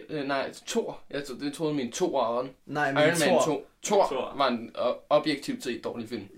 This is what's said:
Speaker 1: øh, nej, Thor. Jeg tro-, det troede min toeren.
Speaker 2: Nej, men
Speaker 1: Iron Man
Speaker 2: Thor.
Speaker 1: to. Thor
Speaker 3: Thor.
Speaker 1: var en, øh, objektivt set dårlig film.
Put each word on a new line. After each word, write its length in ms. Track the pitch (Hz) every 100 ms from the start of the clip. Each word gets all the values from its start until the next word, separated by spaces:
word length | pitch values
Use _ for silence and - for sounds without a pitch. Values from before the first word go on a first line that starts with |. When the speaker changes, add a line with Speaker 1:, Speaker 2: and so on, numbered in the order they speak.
| -
Speaker 1:
øh, 180 | 156 139
nej, 240 | 139 - - -
Thor. 360 | 226 - - -
Jeg 140 | 139
tro-, 160 | 139 120
det 140 | 143
troede 200 | 143 156
min 180 | 147 120
toeren. 580 | - 180 135 117 120 131 - -
Speaker 2:
Nej, 260 | 143 143
men 60 | 143
Speaker 1:
Iron 60 | 151
Man 80 | 165 147
Speaker 2:
Thor. 120 | 165 147
Speaker 1:
to. 220 | 139 - _
Thor 220 | - 202 165
Speaker 3:
Thor. 260 | 131 - 127
Speaker 1:
var 100 | 135
en, 200 | 117 117
øh, 260 | - 120 - -
objektivt 540 | 147 151 143 - 123
set 200 | 131 113
dårlig 260 | - 120 110
film. 180 | 120 98